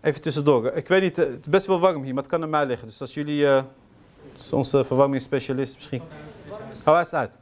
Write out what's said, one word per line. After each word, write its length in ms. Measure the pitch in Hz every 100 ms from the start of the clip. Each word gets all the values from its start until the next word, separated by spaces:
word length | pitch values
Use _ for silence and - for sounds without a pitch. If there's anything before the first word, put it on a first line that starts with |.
Even 200 | 160 139
tussendoor. 460 | 156 139 143 131 117
Ik 220 | - -
weet 140 | 185
niet, 160 | 190 -
eh, 80 | 143
het 140 | 127
is 80 | 156
best 180 | 185 190
wel 140 | 185
warm 220 | 185 160
hier, 120 | 135
maar 80 | 131
het 100 | 131
kan 100 | 165
aan 80 | 156
mij 160 | 151 143
liggen. 200 | 120 110
Dus 140 | -
als 140 | 127
jullie, 320 | - 147 147 143
eh, 160 | 135 135 - _ _ _ _ - -
als 160 | -
onze 320 | - 131 139
verwarmingsspecialist 920 | 127 131 139 135 131 139 - 131 135
misschien. 280 | - - 127 - - - - - - - -
Oh, 80 | -
hij 80 | 165
is 120 | 170
uit. 260 | 165 113 _